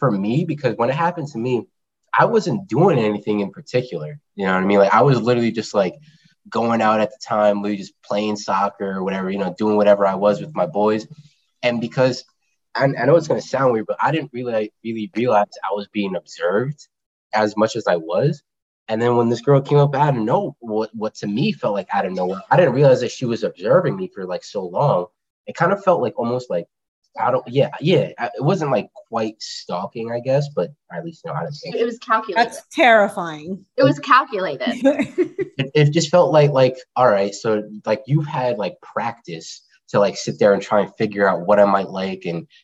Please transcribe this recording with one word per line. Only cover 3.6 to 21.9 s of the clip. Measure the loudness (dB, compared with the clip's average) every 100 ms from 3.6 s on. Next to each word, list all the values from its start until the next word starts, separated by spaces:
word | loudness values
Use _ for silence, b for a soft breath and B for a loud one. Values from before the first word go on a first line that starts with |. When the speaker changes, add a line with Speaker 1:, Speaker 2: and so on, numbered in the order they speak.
| -6 -6 -4 -8 -12 -14 _
Speaker 1:
You | -6 -2
know |
what | 0
I | 2
mean? | 4
Like, | 4
I | 4
was | 4 2
literally | 2 0 0
just, | -2 -4
like, | -2 -2 -4 b b b b _
going | -4 -2 0
out | 2 2
at | 0
the | -6
time, | -4 0 2 2
literally | -2 -6
just | -8 _
playing | -6 -4 -2 -4
soccer | -4 -2 -2 -4 -6 -4
or |
whatever, | -4 -4 -4
you | -4
know, | -4 -2
doing | 0 4
whatever | 4 4 4
I |
was | 2 2 2
with | -2
my | -4 -2
boys. | 0 0 0 -4 -18 b b b _
And | -4 -2
because, | -4 0 0 0 -10 _ _ _ _
I, | -2
I | 0 2
know | 4 4
it's | 4
gonna | -4
sound | -2 0 2
weird, | 0 -2
but | -2
I | -2
didn't | -2 -6
really, | -8 -4 -4 -4 _
really | -8 -6 -6
realize | -2 2 2 0 -4
I | -6
was | -6 -6
being | -4 -4 -4
observed | -10 -4 -2 0 -2 -6 -16 _ _ _ _
as | -2 0 0
much | 0 0
as | -2
I | -2
was. | 0 0 0 -2 _ _ _ _ -6
And | 0
then | 2 2
when | 2
this | 0
girl | 2 2
came | 4 2
up | 2
out | 2 0 0
of |
no-, | 0 0 -2 -8
what, | -6 -4 -4
what | -6 -8 -6
to | -4
me | -2 -2
felt | -2 -4
like | -4 -4